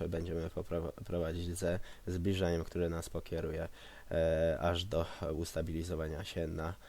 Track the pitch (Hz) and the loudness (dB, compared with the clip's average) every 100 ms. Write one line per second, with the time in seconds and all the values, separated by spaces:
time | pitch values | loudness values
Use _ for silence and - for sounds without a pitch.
0 | 87 82 85 85 82 - 95 85 82 - | -2 0 0 -2 -2 -4 -2 -2 -2 -4
1 | 95 87 82 85 87 87 87 - - - | -4 0 0 0 -2 0 2 2 -2 -8
2 | - 90 92 95 90 85 78 - 85 82 | -4 0 2 4 4 2 0 0 0 0
3 | - 85 - 82 80 78 78 - - - | -2 -4 -4 -2 -2 -2 -4 -8 -16 -14
4 | - 82 82 80 82 78 85 90 92 80 | -2 4 6 6 4 4 2 2 2 2
5 | 82 - 82 80 82 80 82 80 82 80 | 0 -2 -2 0 -2 -2 0 0 0 0
6 | 80 78 98 90 80 82 80 92 | -2 -2 -4 -2 -2 0 -2 -4